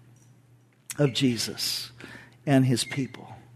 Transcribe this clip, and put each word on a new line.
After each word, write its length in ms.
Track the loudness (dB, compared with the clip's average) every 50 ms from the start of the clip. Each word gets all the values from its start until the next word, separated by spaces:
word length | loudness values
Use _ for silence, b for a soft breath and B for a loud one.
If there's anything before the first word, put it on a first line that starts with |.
| -20 -20 -20 _ _ _ _ _ _ _ _ _ _ _ _ _ _ -8 0 2
of 140 | 2 2 2
Jesus 800 | 2 2 2 2 0 -2 -6 -6 -4 -4 -4 -4 -4 -8 -10 -14 b b b b b b b b b 0
and 200 | 4 4 6 6
his 200 | 6 4 2 0
people. 500 | -2 -4 -4 -4 -4 -6 -14 -18 -18 -18 -20 -20 -20 -20